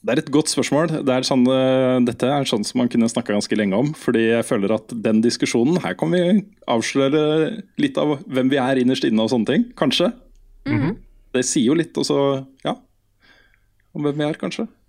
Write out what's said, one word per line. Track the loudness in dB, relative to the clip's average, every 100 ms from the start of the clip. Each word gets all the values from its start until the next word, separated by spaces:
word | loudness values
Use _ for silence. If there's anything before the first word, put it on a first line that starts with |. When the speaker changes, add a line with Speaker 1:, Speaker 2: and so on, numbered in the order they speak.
Speaker 1:
Det | 0 -2
er |
et | 2
godt | 0 0
spørsmål. | -2 0 0 0 -2
Det | 0
er | 0 0
sånn, | 2
eh, | 4 4 2 2 2 2 0
dette | 0
er | -2 0 0
sånn | -2
som | -2 -2
man | 0
kunne | 2 0
snakke | 0 -2 -4
ganske | -2 -2
lenge | 0 0
om, | -2
fordi | -2 -2 2 2
jeg | 2 0
føler | -2 0
at | -2 -4 -4
den | 0 2
diskusjonen, | 2 0 -2 2 2 0
her | -2
kan | -4 0
vi | 2 2 2 0 _
avsløre | -2 -2 0 0 2 2 2 0 0 -4 -10 -4
litt | -2 0
av | -2 -2
hvem | -4 -2 0
vi | 0
er | 2 2
innerst | 2 2
inne | 0 0
og | 0
sånne | 0 0
ting, | 0 -2 -2
kanskje. | -2 2 -2 -2 -20 -20 -20 -14
Speaker 2:
Mhm. | -4 -2
Speaker 3:
Mhm. | -2 -6 -16 _ _ -4
Speaker 1:
Det |
sier | 0 0 2
jo |
litt, | 0 -2 -6
og | -2
så, | 0 0 -2 -6 _
ja, | -8 -8 _ _ _ _ _ _ _ _ _ _ _
om | -6
hvem | -4 -2
vi |
er, | -4 -4
kanskje. | -8 -8 -10 _